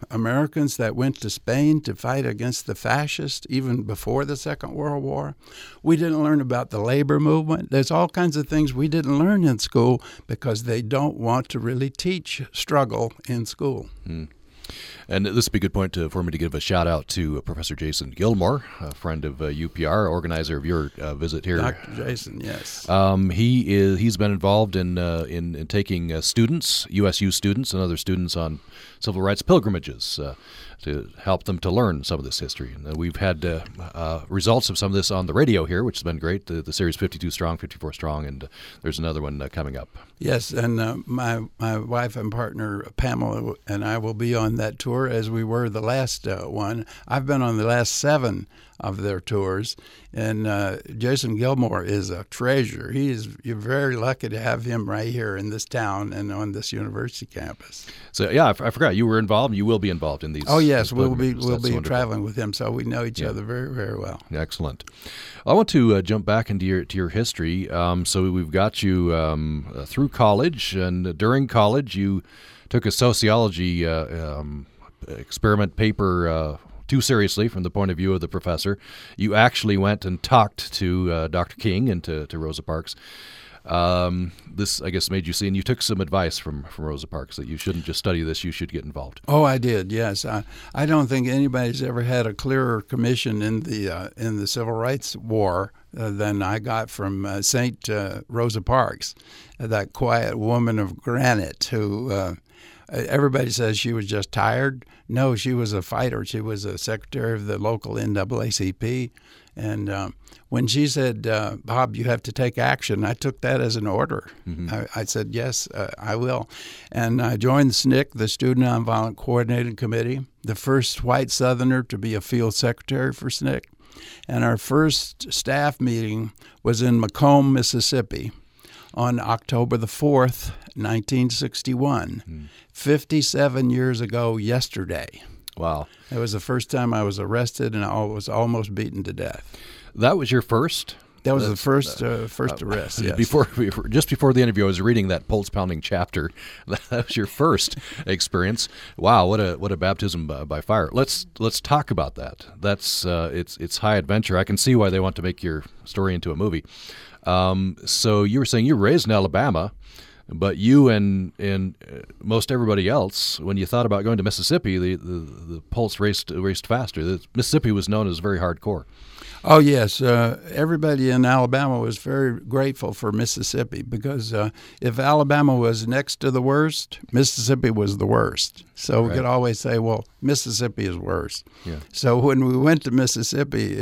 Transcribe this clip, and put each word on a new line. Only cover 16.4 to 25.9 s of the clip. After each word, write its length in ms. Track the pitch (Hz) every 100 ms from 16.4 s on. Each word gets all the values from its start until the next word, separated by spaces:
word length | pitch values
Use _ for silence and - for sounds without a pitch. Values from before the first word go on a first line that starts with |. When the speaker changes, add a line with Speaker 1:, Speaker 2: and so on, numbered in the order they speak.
| 82
Speaker 2:
a 60 | 76
shout 260 | - 92 85
out 220 | 78 -
to, 280 | 95 78 71
uh, 40 |
Professor 340 | - 78 82
Jason 360 | 78 78 - 67
Gilmore, 540 | 64 107 104 87 139 - -
a 140 | 78
friend 300 | 71 85 78
of, 180 | 73 67
uh, 60 | 76
U 200 | 73 82
P 160 | 85
R, 220 | 76 104 95
organizer 500 | 87 82 80 78 73
of 80 |
your, 280 | 76 85 71 -
uh, 160 | 76
visit 300 | 71 71 80
here. 140 | 92 82
Speaker 1:
Doctor 340 | 76 - - 117
Jason, 440 | 123 123 - -
yes. 480 | 117 - - - -
Speaker 2:
Um, 420 | 95 98 95 95
he 440 | 87 117 127 95
is, 240 | 101 98 92
he's 180 | 113 95
been 140 | 104
involved 460 | 98 98 104 107 92
in, 200 | 90 90
uh, 300 | 87 82 80
in, 280 | 85 85 78
in 100 | 80
taking, 460 | 104 -